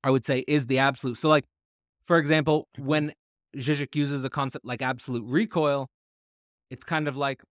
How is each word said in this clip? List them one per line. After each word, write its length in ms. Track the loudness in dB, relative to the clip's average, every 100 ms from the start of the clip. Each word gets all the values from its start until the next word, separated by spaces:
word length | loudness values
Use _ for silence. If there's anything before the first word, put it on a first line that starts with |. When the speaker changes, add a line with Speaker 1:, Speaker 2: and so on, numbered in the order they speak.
| 2
Speaker 1:
I 40 |
would 140 | 0
say, 220 | 2 -2 2
is 200 | 0 2
the 120 | 2
absolute. 380 | 2 0 -6 -2
So, 100 | 4
like, 160 | 4 2 _ _ _ _ _ 2
for 120 | 2
example, 520 | 4 2 4 0 0 -10
Speaker 2:
Mm-hmm. 100 | -2
Speaker 1:
when 260 | 0 0 -6 _ _ _ -8
Zizek 360 | -2 -2 -2
uses 300 | -2 0 0
a 60 | -4
concept 360 | -4 -4 -6 -8
like 160 | -4
absolute 440 | -4 -4 -4 -6 0
recoil, 640 | 0 0 0 0 0 -4 _ _ _ _ _ _ _ _
it's 160 | -16 -4
kind 240 | -2 -2
of 80 | -2
like 240 | -4 -4 _